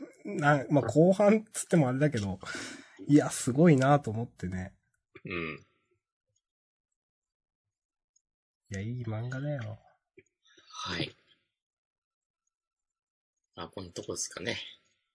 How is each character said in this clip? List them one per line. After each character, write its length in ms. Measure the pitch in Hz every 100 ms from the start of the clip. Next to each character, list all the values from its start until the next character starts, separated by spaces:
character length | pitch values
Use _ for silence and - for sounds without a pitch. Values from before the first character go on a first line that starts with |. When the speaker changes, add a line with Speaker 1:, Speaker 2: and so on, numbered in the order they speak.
| 294 -
Speaker 1:
な-、 400 | 311 302 143 147 127
ま 100 | 147
あ、 40 |
後 280 | 110 127 170
半 260 | 190 208 220
っ 60 | 214
つ 120 | -
っ 20 | -
て 100 | 180
も 120 | 131
あ 40 |
れ 80 | 131
だ 100 | 151
け 80 | 123
ど、 220 | 101 92 - - - - - - 95
い 80 |
や、 160 | 147 -
す 220 | - -
ご 180 | 123 175
い 60 | 139
な 240 | 131 143
と 100 | 117
思 140 | 107
っ 20 | 120
て 220 | - 90
ね。 260 | 92 92 - _ _ _ -
Speaker 2:
う 40 | -
ん。 360 | 90 80 76 _ _ _ _ _ _ _ _ _ _ _ _ _ _ _ _ _ _ _ _ _ _ _ _ _ _ _ _ _ _ _
Speaker 1:
い 20 |
や、 60 | 98
い 200 | 107 123
い 40 |
漫 240 | 117 107 120
画 120 | 131
だ 140 | 147
よ。 240 | 147 110 104 _ _ _ _ _ _ _ _ _
Speaker 2:
は 300 | - - 87
い。 160 | 80 - _ _ _ _ _ _ _ _ _ _ _ _ _ _ _ _ _ _ _ _ _ _ _
あ、 140 | - 85
こ 140 | -
ん 40 | 92
な 60 |
と 100 | -
こ 120 | 104
で 40 | 90
す 100 | -
か 120 | -
ね。 180 | 98 110 - - _ _ _